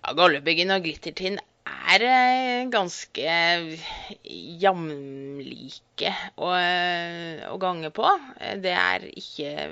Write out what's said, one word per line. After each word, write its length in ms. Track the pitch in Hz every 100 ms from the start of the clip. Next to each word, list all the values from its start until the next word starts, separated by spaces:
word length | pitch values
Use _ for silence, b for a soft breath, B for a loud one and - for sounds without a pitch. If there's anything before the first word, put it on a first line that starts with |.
Ja, 120 | - 139
Galdhøpiggen 540 | 175 143 143 165 185
og 80 | 190
Glittertind 560 | 170 147 170 - 185 196 - _ -
er, 340 | 65 67 190
eh, 640 | 240 254 254 254 254 247 254
ganske 560 | 233 180 - - - 147 165 170 170 165 156 B B B - - 87 110 170
jamlike 1500 | 196 180 160 143 139 139 139 143 131 123 131 - _ - 170 185 190 -
å, 80 | 175 180
eh, 880 | 175 180 180 175 170 170 170 156 -
å 140 | 185
gange 300 | 185 175 156
på. 140 | 185 - 392 269 -
Eh, 160 | - 196
det 160 | 185
er 260 | 180 180 92 -
ikke 580 | - - - 143 147 147